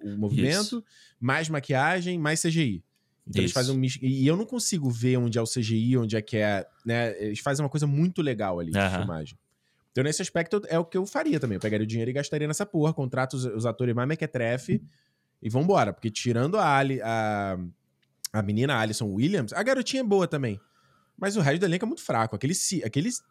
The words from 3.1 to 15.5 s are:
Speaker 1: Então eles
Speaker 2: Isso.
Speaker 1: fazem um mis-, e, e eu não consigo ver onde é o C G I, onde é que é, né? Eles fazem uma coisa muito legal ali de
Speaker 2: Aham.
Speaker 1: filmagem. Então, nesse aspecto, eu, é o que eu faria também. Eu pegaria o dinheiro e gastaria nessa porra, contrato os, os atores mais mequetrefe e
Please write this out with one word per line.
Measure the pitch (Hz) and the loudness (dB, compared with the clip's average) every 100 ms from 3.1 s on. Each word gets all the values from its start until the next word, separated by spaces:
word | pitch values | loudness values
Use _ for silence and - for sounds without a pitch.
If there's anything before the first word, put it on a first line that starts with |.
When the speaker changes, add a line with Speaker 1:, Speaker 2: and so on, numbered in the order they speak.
| _ | _
Speaker 1:
Então | - - | -4 0
eles | 92 | 2
Speaker 2:
Isso. | |
Speaker 1:
fazem | 127 127 | 2 2
um | 135 | 2
mis-, | 131 131 | 0 0
e, | 131 135 | 0 2
e | 135 | 4
eu | 175 | 4
não | |
consigo | 220 247 - 180 135 | 0 -4 -2 0 -2
ver | 117 127 127 | 0 2 2
onde | 120 113 | 2 0
é | |
o | 113 | -2
C | 127 | -2
G | 110 113 | 0 2
I, | 117 127 | 4 2
onde | 113 110 | 2 -2
é | |
que | 107 110 | -2 0
é, | 107 101 - _ | 2 0 -4 _
né? | 117 117 117 92 | -2 0 0 -2
Eles | 107 107 | -4 -4
fazem | 147 139 | -2 -2
uma | 143 | 0
coisa | 151 147 | 0 2
muito | 139 175 180 | 2 2 2
legal | 147 110 101 87 | 0 0 0 -2
ali | 85 | 0
de | 98 | 2
Speaker 2:
Aham. | 98 92 | 2 2
Speaker 1:
filmagem. | 98 80 73 - _ _ _ _ _ | -2 -4 -8 -12 _ _ _ _ _
Então, | - | -2
nesse | 139 156 | -2 -2
aspecto, | 185 170 170 208 | -4 -2 0 -2
eu, | 208 | 0
é | 165 | -2
o | 170 | 0
que | 185 | -2
eu | |
faria | 202 285 311 165 | -2 -2 0 0
também. | 127 92 | 0 -2
Eu | |
pegaria | 107 107 | 0 0
o | 107 | 0
dinheiro | 113 113 | -2 -2
e | |
gastaria | 131 143 151 151 | -2 -2 -2 -2
nessa | 151 | -2
porra, | 202 165 151 | -2 0 2
contrato | 160 131 131 131 | 0 -2 -2 -2
os, | 131 | -2
os | 127 110 117 | -4 -2 -2
atores | 110 123 | 0 0
mais | 117 127 | 0 0
mequetrefe | 160 156 131 113 127 - - - _ _ _ _ _ | -2 -4 -2 -2 -2 0 -2 -4 _ _ _ _ _
e | 110 | -4